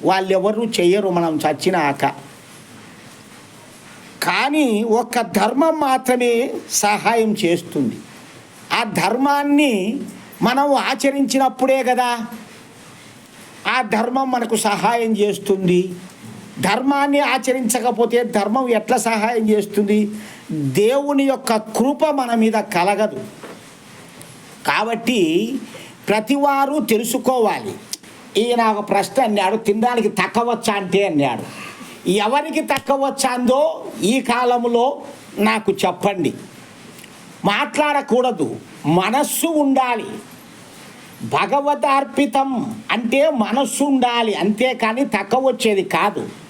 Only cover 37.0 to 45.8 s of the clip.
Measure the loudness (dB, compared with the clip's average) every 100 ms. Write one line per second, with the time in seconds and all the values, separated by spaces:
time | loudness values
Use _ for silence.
37 | -20 -20 -20 -6 -2 0 -2 0 0 0
38 | 0 0 0 -2 -4 -6 -14 -8 0 2
39 | 2 0 0 -2 0 2 2 2 2 -2
40 | -6 -12 -16 -20 -20 -20 -20 -20 -20 -20
41 | -20 -14 -4 -2 0 0 0 0 2 2
42 | 0 0 0 0 0 -2 -4 -8 -6 -4
43 | 0 2 2 2 0 0 -2 0 0 2
44 | 2 0 0 0 0 2 0 0 -2 -2
45 | -2 -2 0 0 2 0 0 0